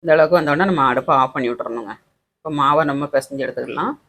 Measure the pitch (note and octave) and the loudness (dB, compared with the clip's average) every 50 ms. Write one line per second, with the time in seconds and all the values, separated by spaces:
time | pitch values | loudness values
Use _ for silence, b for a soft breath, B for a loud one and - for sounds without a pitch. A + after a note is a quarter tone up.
0 | - E3 D#3 D#3+ D#3 D3+ F3 F3 D#3 D3 C#3+ D3+ F#3+ G3+ F#3 D#3 C3+ C3 B2 C3 | 2 2 4 4 4 4 4 2 2 2 2 2 2 2 2 2 2 2 0 0
1 | C3 - D3+ C3+ C3 B2+ - C3 B2+ A#2+ A#2+ A#2+ B2 A#2+ A#2 A#2 A2+ G2+ A2 _ | 0 2 2 2 2 0 -2 -4 -4 -4 -4 -4 -8 -8 -8 -10 -10 -12 -14 _
2 | _ _ _ _ _ _ _ _ _ D#3 D3+ D3 C#3 C#3 D3 D3+ D#3+ D3 C#3 C#3 | _ _ _ _ _ _ _ _ _ -8 -4 0 2 2 4 2 2 0 -2 -4
3 | D3 C#3+ - C3+ C3 - C#3 C3+ C3 A#2+ B2+ B2+ B2+ A#2+ A#2+ C3+ E3+ A#3+ D4 - | -4 0 -2 -2 -2 -2 -8 -6 -6 -6 -6 -8 -8 -8 -6 -6 -6 -6 -6 -10
4 | _ | _